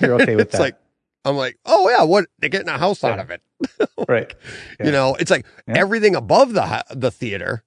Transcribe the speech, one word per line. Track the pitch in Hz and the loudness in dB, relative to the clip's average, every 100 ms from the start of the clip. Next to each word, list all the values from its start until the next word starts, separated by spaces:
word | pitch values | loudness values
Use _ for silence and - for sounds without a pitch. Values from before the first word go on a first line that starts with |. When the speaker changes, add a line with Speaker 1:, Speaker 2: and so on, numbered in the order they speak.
Speaker 1:
You're | 139 123 | 2 4
okay | - 107 | 4 2
with | 104 | 0
Speaker 2:
<laughs> | |
It's | |
Speaker 1:
that. | - | 0
Speaker 2:
like, | 139 - _ _ _ _ 135 | -2 -4 _ _ _ _ -4
I'm | 139 | -4
like, | 127 - | -4 -8
"Oh, | - 330 359 | 0 2 4
yeah, | - | 4
what, | 160 202 175 _ | 4 2 0 _
they're | 156 | -6
getting | 196 185 | -4 -6
a | 139 | -2
house | 180 202 | -2 -2
out | 123 98 | -4 -4
Speaker 1:
Yeah. | |
Speaker 2:
of | 95 | -8
it." | 87 _ | -14 _
<laughs> | - - - - - - | -12 -10 -4 -6 -4 -2
Speaker 1:
Right. | 117 - - - - - - | -2 -2 -14 -20 -18 -18 -6
Speaker 2:
You | - | -2
Speaker 1:
Yeah. | |
Speaker 2:
know, | 139 131 | 2 0
it's | 135 170 | 0 0
like | 160 - - - | 0 -2 -16 -4
Speaker 1:
Yeah. | 127 | -2
Speaker 2:
everything | 190 220 208 | 0 2 0
above | 160 107 190 269 | 0 2 4 4
the | 202 92 | 0 -2
hu-, | 110 - | -6 -8
the | 131 123 | -6 -4
theater | - 120 98 90 113 | -4 -8 -6 -8 -8